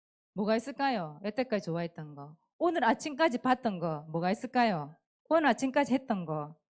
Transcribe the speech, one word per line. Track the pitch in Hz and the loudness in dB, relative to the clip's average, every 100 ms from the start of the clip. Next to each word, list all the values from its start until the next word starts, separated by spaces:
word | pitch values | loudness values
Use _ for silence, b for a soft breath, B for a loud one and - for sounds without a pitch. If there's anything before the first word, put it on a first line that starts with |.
| _ _ _ | _ _ _
뭐가 | 180 208 220 | -4 0 0
있을까요? | - 262 277 233 160 147 | -2 -2 0 0 -4 -8
여태까지 | 208 214 254 208 170 | -6 -4 -2 -2 -2
좋아했던 | 165 170 - 151 143 | -4 -4 -8 -14 -14
거. | 143 156 _ - | -16 -18 _ -2
오늘 | 339 330 | 0 4
아침까지 | 220 - 311 269 320 240 | 2 2 -2 0 2 2
봤던 | 254 254 226 185 | 2 2 0 -2
거 | 165 151 156 | -2 -4 -4
뭐가 | 165 175 | -2 0
있을까요? | 220 254 254 233 170 147 - _ _ - | -2 -2 2 2 2 -4 -12 _ _ 0
오늘 | 320 294 | 4 4
아침까지 | 226 269 285 285 | 2 2 2 2
했던 | 247 - 202 165 | 0 0 -4 -2
거 | 156 147 160 | -4 -6 -12